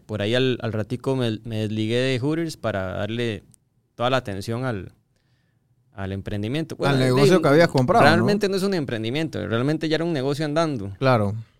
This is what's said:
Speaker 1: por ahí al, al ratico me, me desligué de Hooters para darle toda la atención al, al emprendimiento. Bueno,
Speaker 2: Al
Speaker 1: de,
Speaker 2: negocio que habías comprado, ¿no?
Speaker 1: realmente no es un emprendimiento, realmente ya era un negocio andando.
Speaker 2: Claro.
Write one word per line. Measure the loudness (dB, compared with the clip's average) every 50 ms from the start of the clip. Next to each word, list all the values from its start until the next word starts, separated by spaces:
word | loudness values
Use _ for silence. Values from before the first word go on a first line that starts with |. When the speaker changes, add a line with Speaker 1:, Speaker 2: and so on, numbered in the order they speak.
| _
Speaker 1:
por | -8 -6 -4 -2
ahí | 0 0
al, | 0 0 0 -2 -2
al | -4 -6 -4
ratico | -4 -6 -6 -8 -6 -4 -4 -2
me, | -2 -2 -2 -4 -6 -8
me | -8 -6
desligué | -4 -4 -4 -2 -2 -2 -2 0
de | 0 0 0 -2 -2
Hooters | -2 -2 -2 -2 -4 -6 -8
para | -6 -6 -4 -4 -4 -4 -4 -6
darle | -6 -6 -6 -4 -4 -4 -4 -4 -6 _ _ _ _ _ _ _ _ _ _ _
toda | -4 -2 0
la | 0
atención | -2 -2 -4 -8 -8 -6 -6 -6 -6 -4
al, | -6 -6 -6 -10 -12 _ _ _ _ _ _ _ _ _ _ _ _ _ _ _ _ _ _ _ _
al | _ -10 -8 -6 -6
emprendimiento. | -6 -6 -6 -6 -6 -4 -4 -4 -4 -4 -6 -6
Bueno, | -4 -2 0 2
Speaker 2:
Al | 2
Speaker 1:
de, | 2
Speaker 2:
negocio | 2 4 6 6 6 6 6
que | 4 4
habías | 6 6 4 4
comprado, | 4 2 2 4 4 6 6
¿no? | 6
Speaker 1:
realmente | 6 6 4 2 2 2 0
no | 0 0
es | 0 -2
un | 0 0
emprendimiento, | 0 -2 -2 -2 -4 -4 -2 -2 -2 -4 -2 -4 -4 -2
realmente | 0 0 0 2 0 0 0 0 0
ya | 0
era | 0 0
un | 0 -2
negocio | 0 0 -2 -2 -2 -2
andando. | 0 0 0 0 0 -2 -4 -6 -8 -6 0
Speaker 2:
Claro. | 2 4 4 4 2 0 -2 -4 -8 _ _ _